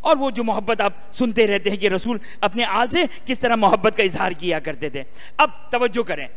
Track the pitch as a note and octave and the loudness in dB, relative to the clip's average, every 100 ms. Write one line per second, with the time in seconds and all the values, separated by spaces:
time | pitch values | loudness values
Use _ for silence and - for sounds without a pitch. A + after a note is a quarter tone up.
0 | - D4+ C#4 G#3+ A3+ G#3 G3+ A3 G3+ - | 2 2 2 0 -2 -2 -2 0 0 -2
1 | - - B3 G#3 G#3+ G3+ G3 G3+ G3 F#3+ | -8 -2 0 4 4 2 0 0 0 0
2 | A3 A3+ - - G3+ G3 A3+ G3 A#3+ D#4+ | -2 -4 -4 -2 -2 0 0 0 2 2
3 | E4 - - B3+ B3 A3+ G3+ G3+ G#3 G#3+ | 0 -2 -4 -2 2 4 4 6 4 2
4 | G3 D#3 F#3 E3+ F3+ D#3+ D#3 C#3+ D3+ C3+ | 0 2 -2 -2 -2 -2 -2 -6 -6 -6
5 | C3 - - - D4+ - - A#3+ A#3+ G3+ | -8 -10 -8 2 2 2 -4 0 0 0
6 | A3+ D3+ C3 | -2 -4 -6